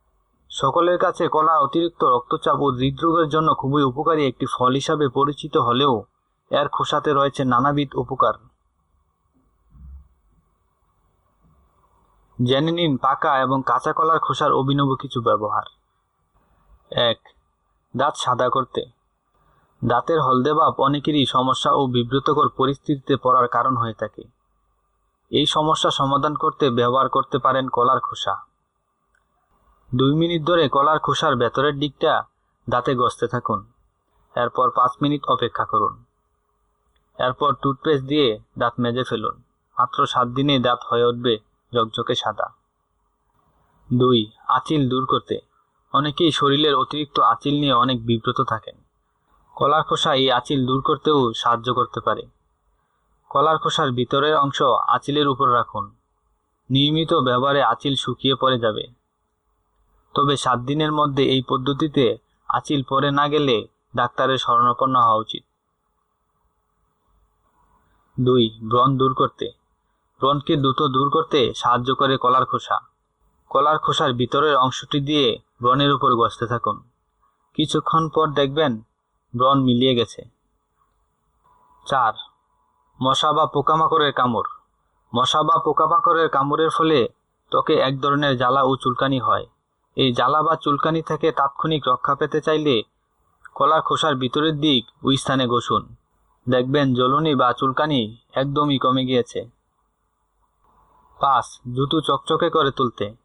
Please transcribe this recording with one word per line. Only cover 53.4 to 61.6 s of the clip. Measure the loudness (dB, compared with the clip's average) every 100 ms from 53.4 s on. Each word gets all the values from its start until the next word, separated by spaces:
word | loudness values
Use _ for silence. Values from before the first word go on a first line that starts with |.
| 2 0
খোসার | -2 -2 -2
ভিতরের | -2 -2 0 2 2
অংশ | 0 0 0 2 0
আঁচিলের | -2 0 -2 0
উপর | 0 2
রাখুন। | 2 -2 -8 -10 -14 _ _ _ _ _ _ -4
নিয়মিত | 0 2 0 2
ব্যবহারে | 2 2 2 2 2
আঁচিল | 2 0 -2 -4
শুকিয়ে | -4 -2 -2 2
পড়ে | 2 2
যাবে। | 0 -2 -8 _ _ _ _ _ _ _ _ _ _ _ _ -2
তবে | -2 0
সাত | -2 -2
দিনের | -2 -2 -2
মধ্যে | 0 0 2
এই | 2 0 0
পদ্ধতিতে | -2